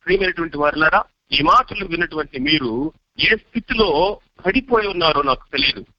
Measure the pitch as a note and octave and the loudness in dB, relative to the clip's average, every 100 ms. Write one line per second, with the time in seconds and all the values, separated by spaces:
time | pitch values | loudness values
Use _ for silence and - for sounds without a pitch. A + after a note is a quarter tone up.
0 | - F#3 F#3 F3 E3 D3 D3 D3 D#3 F#3 | 0 0 0 -2 -6 -2 -2 2 2 2
1 | A#3 _ _ C3+ D3 G#3+ B3 G#3 F#3+ E3 | 0 _ _ -2 4 4 2 -6 -8 -4
2 | E3+ D#3+ D3 D3 C3+ D#3 B2+ A2+ D3 - | -4 -4 -8 -4 0 0 0 -4 -6 -8
3 | _ - D#3+ G#3+ _ - - A3+ G#3 D3 | _ -4 0 0 _ -10 -8 0 2 4
4 | F#3 G#3 _ _ F3 A3+ C4 A#3 G#3 F3+ | 2 -2 _ _ -2 -2 0 0 0 0
5 | E3 C#3+ C#3 B2+ - C#3 - - - | 0 2 0 -2 -4 -4 -2 -4 -10